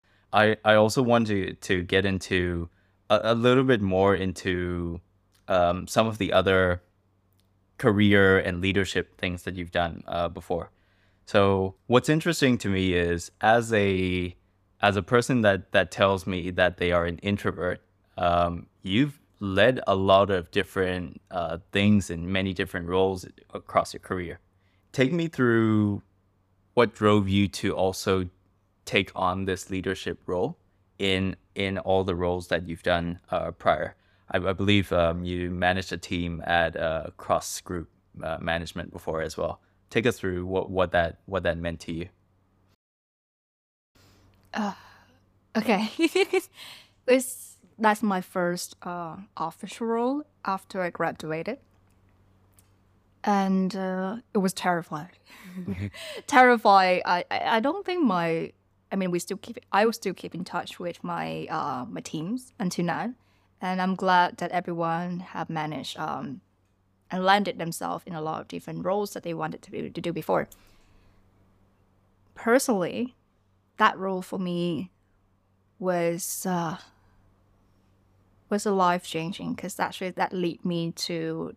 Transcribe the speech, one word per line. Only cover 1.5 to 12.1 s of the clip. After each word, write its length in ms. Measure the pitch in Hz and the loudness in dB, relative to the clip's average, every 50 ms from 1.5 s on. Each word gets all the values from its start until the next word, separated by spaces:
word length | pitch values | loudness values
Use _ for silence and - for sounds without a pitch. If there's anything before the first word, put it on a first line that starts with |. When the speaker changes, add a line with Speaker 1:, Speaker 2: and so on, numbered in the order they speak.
| 90 | -8
Speaker 1:
to 300 | - - - 98 90 87 | -8 -4 -2 0 0 0
get 220 | 92 95 95 95 | 2 2 2 2
into 600 | 98 95 92 - - 98 92 90 87 87 85 85 85 - _ _ _ _ _ _ - | 2 0 -2 -2 -2 0 0 0 0 -2 -4 -6 -8 -12 _ _ _ _ _ _ 2
a, 100 | 107 104 107 | 2 2 4
a 120 | 110 117 | 2 0
little 280 | 117 113 123 127 131 135 | 4 4 4 6 6 4
bit 180 | 131 127 104 | 4 2 2
more 340 | 101 95 92 95 98 98 98 | 2 2 2 4 4 4 4
into, 840 | 85 95 95 87 - - 98 90 90 90 87 87 87 87 85 85 85 - _ _ _ _ _ _ _ _ - | 2 0 -2 -4 -4 -2 -2 -2 -2 -2 -2 -4 -4 -4 -6 -6 -10 -12 _ _ _ _ _ _ _ _ 0
um, 400 | 98 92 87 85 87 90 87 - | 2 2 4 2 2 0 -4 -2
some 200 | - 120 110 113 | 0 2 2 2
of 100 | 113 110 | 0 -2
the 160 | 101 - - | -2 2 2
other 480 | 92 92 98 95 92 92 90 90 87 - _ _ _ _ _ _ _ _ _ _ _ _ _ _ _ _ _ _ - | 4 4 6 4 4 4 2 0 -2 -6 _ _ _ _ _ _ _ _ _ _ _ _ _ _ _ _ _ _ 0
career 600 | - 120 101 104 107 104 101 101 98 95 95 95 | 2 4 6 6 6 6 8 8 8 8 6 6
and 200 | - 92 90 87 | 4 0 -2 -2
leadership 580 | 92 95 90 98 95 - - 92 87 - _ - | 0 0 2 0 0 0 -2 -4 -4 -4 _ -8
things 260 | - 92 90 87 - | -6 -6 -6 -6 -8
that 120 | 101 92 | -10 -8
you've 160 | 92 87 85 | -8 -8 -4
done, 320 | - 87 87 85 85 - - - | -2 -2 -2 -2 -4 -8 -10 -8
uh, 200 | - 85 87 85 | -4 -4 -4 -4
before. 440 | 87 - 85 - 92 82 80 - _ _ _ _ _ _ _ _ _ _ _ - | -6 -10 -8 -6 -6 -6 -6 -8 _ _ _ _ _ _ _ _ _ _ _ 0
So 480 | - 104 98 98 98 95 95 95 - _ _ - | 4 4 6 6 4 2 0 -2 -6 _ _ 2
what's 220 | 120 123 - | 4 4 4
interesting 480 | - | 4